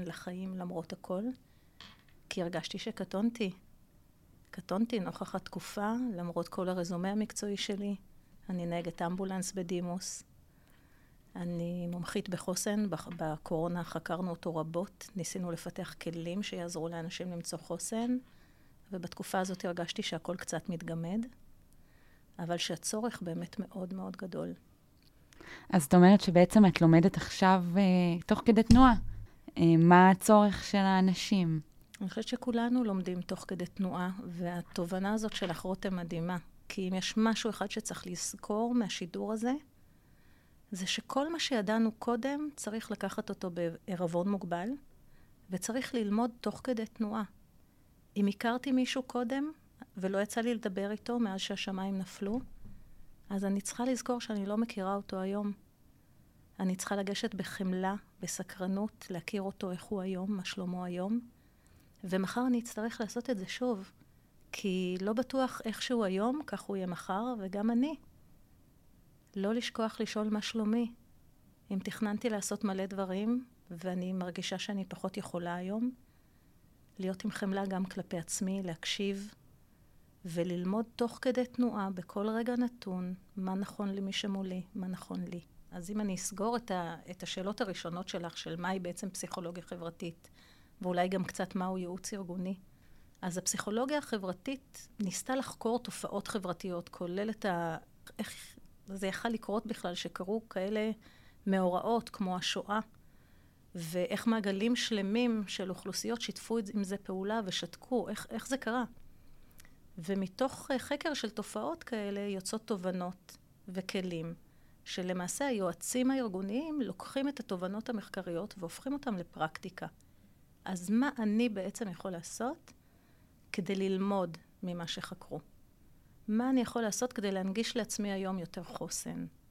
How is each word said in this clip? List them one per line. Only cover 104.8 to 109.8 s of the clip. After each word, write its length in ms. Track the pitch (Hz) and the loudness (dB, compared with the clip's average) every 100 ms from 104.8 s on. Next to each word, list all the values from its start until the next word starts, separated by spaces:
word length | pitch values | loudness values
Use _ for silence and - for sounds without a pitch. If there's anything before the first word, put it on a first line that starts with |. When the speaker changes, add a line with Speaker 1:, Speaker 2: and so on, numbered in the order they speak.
| - 214 196 220 247 220 196 | 0 0 0 2 2 0 -2
Speaker 1:
של 220 | - 190 | -4 -6
אוכלוסיות 520 | 180 196 180 214 233 | -6 -6 -6 -4 -4
שיתפו 380 | - - - 226 | -4 -8 -4 -2
את-, 100 | 202 | -2
עם 140 | 214 | -2
זה 140 | 190 196 | -2 -4
פעולה 440 | - 185 190 226 190 | -6 -4 -2 -2 -2
ושתקו, 640 | - 170 - - 247 - | -4 -6 -10 -2 -2 0
איך, 180 | 208 - | -6 -6
איך 180 | 226 - | -8 -4
זה 100 | 269 | -4
קרה. 260 | 226 247 233 - - - - - - - - - | -2 -2 -2 -8 -20 -20 -20 -20 -20 -20 -20 -20